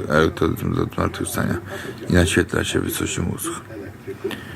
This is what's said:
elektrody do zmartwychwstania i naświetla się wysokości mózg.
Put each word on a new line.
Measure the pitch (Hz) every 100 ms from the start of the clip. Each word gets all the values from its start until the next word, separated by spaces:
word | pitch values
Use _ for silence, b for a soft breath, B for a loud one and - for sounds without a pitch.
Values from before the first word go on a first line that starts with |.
| -
elektrody | 76 80 - 82 - 85 82
do | - -
zmartwychwstania | 87 85 - - - - B B B B -
i |
naświetla | 90 87 - 90 -
się | 87 -
wysokości | - - - -
mózg. | 87 - - - - - - - - - - B B